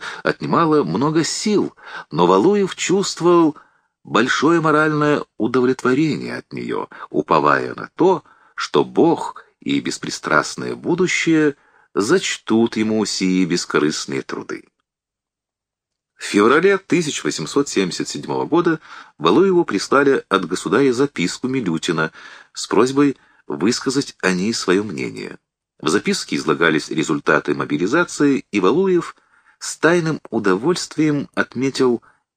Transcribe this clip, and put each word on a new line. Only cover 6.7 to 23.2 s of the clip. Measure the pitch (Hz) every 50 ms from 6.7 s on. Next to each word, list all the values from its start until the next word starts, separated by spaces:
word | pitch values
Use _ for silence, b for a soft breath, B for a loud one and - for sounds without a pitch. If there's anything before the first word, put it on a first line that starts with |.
| - 50 50 B B B B B
уповая | - 78 76 - 85 80 71 73 71 67 64 62 58
на | - - - _
то, | - 151 185 185 156 b b b b b b b
что | - - - - 76 69
Бог | - - - - 170 156 - - - - - - _ _ _
и | - 60 69 71
беспристрастное | 62 64 65 - - - - - - - 76 76 69 - - - 64 62 -
будущее — | 120 - - 170 170 185 170 - - - 165 165 156 156 147 139 b b b b b b b -
зачтут | - 98 110 165 196 - - - - _ - 110 113 117 117 - 110
ему | 110 110 110 110 104
сии | 95 - - 98 92 92 92 92
бескорыстные | 82 85 87 - - - 76 73 76 76 - - - 69 65
труды. | - - - - - - - 85 - _ _ _ _ _ _ _ _ _ _ _ _ _ _ _ _ _ _ _ _ _ _ _ _ _ _ _ _ _ _
В | - -
феврале | - - 101 101 113 131 156 175 196 202 190
тысяча | - - 139 180 170 147 123 - -
восемьсот | 76 - - 82 76 - 139 139 -
семьдесят | - 98 95 90 80 - - -
седьмого | - - - - 139 131 131
года | 135 - 170 170 175 160 156 B B B B B B B -
Валуеву | 147 82 98 131 190 196 185 175 170
прислали | - 107 95 - - 135 135 143 139 135 - - _
от | 95 98 92
государя | 80 90 87 - - 85 113 143 135 120
записку | 117 139 139 - - 85 90 - - - 127
Милютина | 131 135 117 90 82 80 - - 85 78 78 80 B B B B B B B B B
с | - - -
просьбой | - 87 117 127 135 139 143 143 131 b